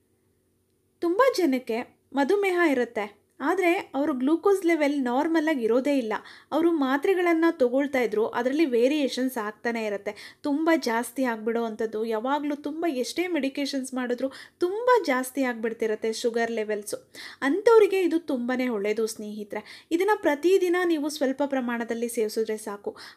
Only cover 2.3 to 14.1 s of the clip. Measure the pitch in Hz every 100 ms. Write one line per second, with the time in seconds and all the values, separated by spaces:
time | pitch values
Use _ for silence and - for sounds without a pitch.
2.3 | 415 392 349 339 254 233 226 208 - _
3.3 | - 277 381 359 370 - 269 302 262 262
4.3 | 320 403 392 339 330 285 294 247 247 320
5.3 | 330 311 294 220 240 269 285 220 208 -
6.3 | - - 277 330 330 269 277 381 370 349
7.3 | 330 330 330 240 254 285 285 226 208 226
8.3 | 226 247 285 320 240 254 311 269 - 254
9.3 | 247 208 - 240 233 220 202 202 208 -
10.3 | - 294 285 320 320 247 226 240 - 262
11.3 | 220 220 233 233 220 226 214 226 220 247
12.3 | 294 294 285 294 311 339 254 240 - 359
13.3 | 330 269 269 277 277 262 254 247